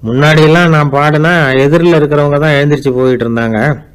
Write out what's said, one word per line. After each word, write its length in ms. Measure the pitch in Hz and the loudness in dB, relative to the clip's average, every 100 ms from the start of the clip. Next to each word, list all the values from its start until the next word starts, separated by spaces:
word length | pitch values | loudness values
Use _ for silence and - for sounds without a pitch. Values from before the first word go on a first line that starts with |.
"முன்னாடியெல்லாம் 680 | 113 127 151 156 156 170 175 | -6 0 2 4 4 2 2
நான் 220 | 156 143 | 0 0
பாடினா 680 | 139 151 151 160 175 135 131 | -2 0 0 0 0 0 0
எதிரில் 340 | 143 170 170 | 0 2 2
இருக்கிறவங்க 460 | 160 147 147 147 143 | 2 0 0 0 0
தான் 120 | 156 | 0
எழுந்திரிச்சு 420 | 143 147 147 135 | 0 0 -2 -2
போயிட்டு 360 | 127 127 123 117 | -2 0 -2 -2
இருந்தாங்க. 520 | 117 113 107 143 131 - | -4 -2 -2 -2 -4 -10